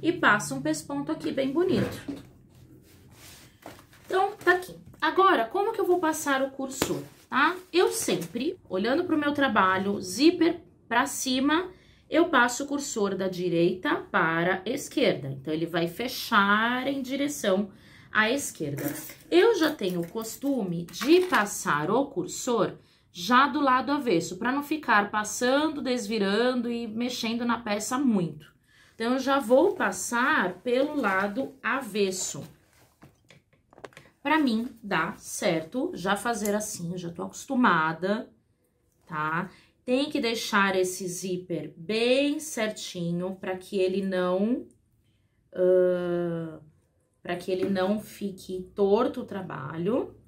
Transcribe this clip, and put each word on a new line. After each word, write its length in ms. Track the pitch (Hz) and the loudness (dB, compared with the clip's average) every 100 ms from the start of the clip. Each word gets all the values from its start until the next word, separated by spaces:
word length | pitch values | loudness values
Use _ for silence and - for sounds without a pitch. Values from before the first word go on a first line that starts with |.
E 100 | 311 | 0
passa 420 | 339 262 208 - | 2 4 4 0
um 60 | 269 | -4
pesponto 520 | 302 311 - 285 285 | -2 -4 -4 -8 -4
aqui 180 | 320 320 | -6 -4
bem 220 | 262 269 | -2 -2
bonito. 500 | 294 370 233 - - - - - - - - - - - - - - - - - _ - - - - | 0 2 2 0 -6 -12 -14 -14 -20 -20 -20 -20 -20 -20 -20 -20 -20 -20 -20 -20 _ -20 -20 -20 -20
Então, 280 | - 370 403 | -2 0 0
tá 200 | - - | 0 2
aqui. 240 | 370 - - - - | 2 0 -16 -18 -2
Agora, 440 | 311 - 381 302 226 | 0 4 4 4 0
como 260 | 381 415 | 0 -2
que 80 | 440 | 0
eu 60 | 349 | 2
vou 120 | 359 | 2
passar 440 | 320 311 285 269 | 2 -2 0 0
o 100 | 269 | 0
cursor, 500 | - 262 - - 143 - - - | -4 -10 -2 -2 -2 -8 -20 -6
tá? 280 | 233 302 359 - | 0 0 0 -2
Eu 180 | 339 440 | 2 2
sempre, 640 | - - 180 - 240 285 381 - | 0 -2 -2 -2 -4 -4 -6 -6
olhando 340 | 190 220 285 | -2 0 0
pro 160 | 359 311 | 0 0
meu 160 | 294 | 0
trabalho, 680 | 285 269 214 190 190 196 202 | 0 2 4 2 2 0 -4
zíper 600 | 180 190 311 349 320 - - _ _ | -6 4 4 6 2 0 -8 _ _
pra 200 | 233 277 | 0 0
cima, 640 | - 269 254 277 311 370 - - _ _ | -2 -2 0 2 2 0 -12 -20 _ _
eu 160 | 311 339 | 2 4
passo 360 | 269 - - | 4 4 0
o 20 | 277 | -4
cursor 500 | 285 - 226 196 190 | -6 -4 -2 0 0
da 100 | 190 | -4
direita 680 | 175 180 165 170 - 294 349 - | -2 0 2 2 2 -2 -2 0
para 520 | 196 165 165 170 185 214 | 2 2 2 0 0 -4
a 20 | |
esquerda. 600 | 285 - - 226 156 139 | -8 -4 2 2 2 -4
Então, 220 | 139 - | -8 -6
ele 140 | 156 | -4
vai 240 | 165 170 170 | -2 0 -2
fechar 960 | 170 247 - - 220 202 208 226 247 269 | -2 -8 -6 0 2 4 4 2 0 -2
em 140 | 277 | -4
direção 680 | 240 269 285 - 214 190 208 - - - - | -4 -2 -2 -2 0 0 0 -8 -20 -20 -4
à 180 | - 220 | 0 2
esquerda. 520 | 277 - - 147 139 302 - - - - | 0 -4 -6 -6 -4 -6 -8 -12 -18 2
Eu 280 | 339 415 415 | 6 6 6
já 160 | 311 | 2
tenho 280 | - 190 175 | 0 -4 -4
o 40 | 170 | -4
costume 760 | 226 220 - 277 262 190 170 | -8 -10 -6 -2 -2 -2 -6
de 380 | 170 - 240 349 | -8 -6 4 4
passar 680 | 370 247 202 - 185 147 156 | 6 2 0 -2 0 0 2
o 140 | 226 285 | 0 0
cursor 680 | - - - - 233 165 - _ _ _ | -4 -6 -6 -2 0 0 -2 _ _ _
já 360 | - 175 247 277 | -12 2 4 4
do 160 | 294 | 2
lado 280 | 277 254 240 | 2 2 2
avesso, 460 | 285 247 170 170 185 | -2 2 0 0 -4
pra 160 | 240 | -2
não 100 | 269 | -2
ficar 480 | 285 302 277 214 208 | -2 -6 2 2 4
passando, 680 | 214 214 - 247 269 311 285 | -2 -4 -2 2 2 2 -2
desvirando 880 | 254 247 202 220 196 208 247 254 240 | -2 -4 -2 -2 0 2 2 0 -2
e 160 | 233 233 | -4 -6
mexendo 600 | 214 240 247 226 233 240 | -4 -4 -4 -4 -2 -2
na 120 | 226 | -2
peça 400 | - 208 208 254 | -2 -4 -2 0
muito. 540 | 277 202 165 147 - _ _ _ - | 2 2 0 -6 -18 _ _ _ -20
Então, 200 | _ 226 | _ -2
eu 40 | 262 | 0
já 200 | 262 277 | 2 0
vou 360 | 214 254 359 | 4 6 6
passar 840 | - 220 185 - 240 262 302 185 - | 2 -2 -2 -4 0 2 2 0 -2
pelo 340 | 247 240 294 | 0 2 2
lado 600 | 294 220 190 202 202 - - | 0 0 2 0 -4 -8 -6
avesso. 840 | 214 254 233 196 196 185 - 143 - - _ _ _ _ - _ _ - _ _ _ - - - - _ | -4 -4 -4 0 0 -2 -8 -8 -14 -20 _ _ _ _ -20 _ _ -20 _ _ _ -20 -20 -20 -20 _
Pra 160 | 277 311 | 0 2
mim, 300 | 277 220 247 - | 4 0 -4 -10
dá 320 | 202 175 165 - | -4 -2 -2 -6
certo 760 | - - 214 165 160 254 339 | -10 -2 0 0 -2 -4 -4
já 200 | 330 180 | -4 -2
fazer 400 | 196 240 226 214 | -2 0 -2 0
assim, 380 | 208 208 - 170 | -2 -2 -8 -8
eu 60 | 185 | -8
já 120 | 170 | -8
tô 120 | 170 | -8
acostumada, 1080 | 196 - - 262 240 170 156 165 185 220 254 _ _ _ _ _ _ _ _ | -12 -12 -4 2 4 4 2 -2 -2 -2 -4 _ _ _ _ _ _ _ _
tá? 420 | 160 156 165 185 - _ _ | -6 -4 -4 -6 -12 _ _
Tem 240 | - 254 294 | -2 0 0
que 120 | 294 | -2
deixar 560 | 226 226 - 208 196 190 | -2 -2 0 2 4 2
esse 320 | 180 - 190 | 0 -2 -8
zíper 640 | 170 190 180 - 165 147 - | -6 -6 -6 -4 -6 -6 -14
bem 600 | 165 220 240 262 285 302 | -4 0 2 4 2 -2
certinho 960 | - - 214 214 - 180 170 170 180 | -6 -4 -4 -4 -10 -6 -4 -2 -4
pra 220 | 185 196 185 | -6 -6 -8
que 200 | - 202 | -4 0
ele 240 | 185 190 | 0 0
não, 640 | 196 185 180 185 214 254 - _ _ _ _ _ _ _ _ | -2 0 2 2 2 0 -4 _ _ _ _ _ _ _ _
ãh, 1080 | - 180 185 180 180 175 175 175 170 165 156 - _ _ _ _ _ | 2 6 6 6 2 0 -2 -2 -4 -6 -12 -20 _ _ _ _ _
pra 140 | 180 | -10
que 160 | 175 - | -8 -4
ele 180 | 185 196 | -2 0
não 300 | 190 185 214 | 0 0 0
fique 720 | - - 202 185 - 185 185 - | -4 -10 -10 -10 -10 -10 -10 0
torto 460 | 196 208 269 254 | 4 4 2 -2
o 40 | 208 | -8
trabalho. 880 | 190 175 147 143 165 175 254 370 - | -10 -8 -10 -10 -4 0 0 -2 -12